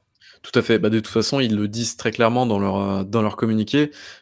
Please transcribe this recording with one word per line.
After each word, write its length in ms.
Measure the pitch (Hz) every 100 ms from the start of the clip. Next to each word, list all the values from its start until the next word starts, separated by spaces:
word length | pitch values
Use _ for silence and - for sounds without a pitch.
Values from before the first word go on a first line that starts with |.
| _ _ - _
Tout 140 | - 123
à 60 |
fait. 160 | 117 110
Bah, 100 | 107
de 120 | 110
toute 120 | -
façon, 280 | 113 107 139
ils 160 | 120 104
le 100 | 104
disent 300 | 117 113 -
très 160 | 117
clairement 340 | 107 113 123 127
dans 140 | 101
leur, 160 | 98 98
euh, 260 | 98 98
dans 200 | 98 113
leur 120 | 107
communiqué. 560 | - 113 110 107 143 147 - - -